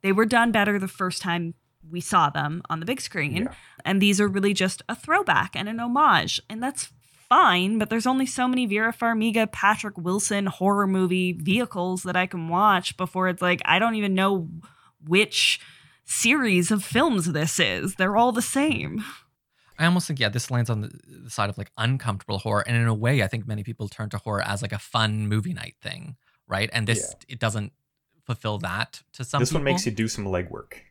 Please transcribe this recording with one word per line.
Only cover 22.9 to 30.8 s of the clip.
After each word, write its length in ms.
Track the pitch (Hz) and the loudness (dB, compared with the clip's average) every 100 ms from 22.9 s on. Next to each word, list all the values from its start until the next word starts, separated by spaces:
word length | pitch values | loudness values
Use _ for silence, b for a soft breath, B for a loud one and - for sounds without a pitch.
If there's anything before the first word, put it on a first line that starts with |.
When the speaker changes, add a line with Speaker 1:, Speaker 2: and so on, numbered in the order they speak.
Speaker 3:
way, 300 | 110 117 139 | 2 2 2
I 40 | 95 | 2
think 200 | 113 104 | -2 -6
many 160 | 104 | -8
people 240 | 101 101 104 | -8 -8 -10
turn 220 | - 107 | -8 -8
to 60 | 101 | -6
horror 220 | - 101 | -4 -4
as, 180 | 95 101 | -2 -4
like, 120 | 107 | -4
a 40 | 104 | -8
fun 500 | - 117 107 107 107 | -4 0 2 0 0
movie 260 | 107 139 | 0 -2
night 220 | 180 - _ | -8 -10 _
thing, 360 | 104 87 - - _ _ _ | -12 -10 -14 -16 _ _ _
right? 220 | 95 110 | -4 -2
And 120 | 113 | -2
this, 140 | 110 117 | 0 0
Speaker 2:
Yeah. 340 | - - - | -2 -14 -18
Speaker 3:
it 60 | 127 | -4
doesn't 320 | 113 107 101 _ _ _ _ _ | -4 -2 -8 _ _ _ _ _
fulfill 340 | - 113 110 104 | -10 -6 -6 -6
that 420 | 87 95 120 - _ | -6 -6 -6 -10 _
to 100 | - | -14
some 160 | 123 143 | -4 0
Speaker 2:
This 120 | 131 | 0
one 120 | 156 | 0
makes 200 | 139 180 | 0 0
Speaker 3:
people. 60 | 123 | -2
Speaker 2:
you 20 | 104 | -2
do 20 | 113 | -4
some 180 | - | -2
legwork. 480 | 101 90 90 - - - | -2 -4 -4 -12 -16 -20